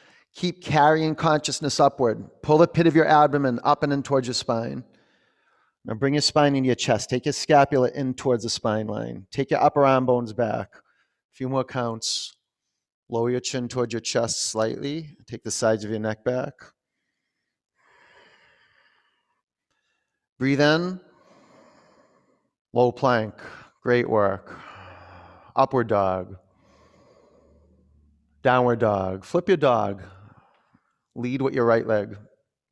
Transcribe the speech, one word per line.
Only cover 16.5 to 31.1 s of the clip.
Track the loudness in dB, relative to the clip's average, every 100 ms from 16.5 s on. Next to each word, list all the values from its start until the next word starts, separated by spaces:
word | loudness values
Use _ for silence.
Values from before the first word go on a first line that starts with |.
| -12 -20 _ _ _ _ _ _ _ _ _ _ _ _ _ _ _ _ _ _ _ _ _ _ _ _ _ _ _ _ _ _ _ _ _ _ _ _ -4
Breathe | 0 2
in. | 2 2 -2 -8 _ _ _ _ _ _ _ _ _ _ _ _ _ _ _ _ _
Low | 0 2
plank. | 2 0 0 -2 -10 -20 -20 -20 _
Great | 0 0 2
work. | 2 0 -2 -10 -20 -20 -20 -20 -20 -20 -20 -20 -20 -6 -2
Upward | 0 0 0
dog. | 0 0 -2 -8 -16 _ _ _ _ _ _ _ _ _ _ _ _ _ _ _ _ _ _ _ _
Downward | 0 2 2 2
dog. | 0 0 -2 -6
Flip | -4 -2 0
your | 2
dog. | 2 2 -2 -8 -14 -20 -20 _ _ _ _ _ _ _ _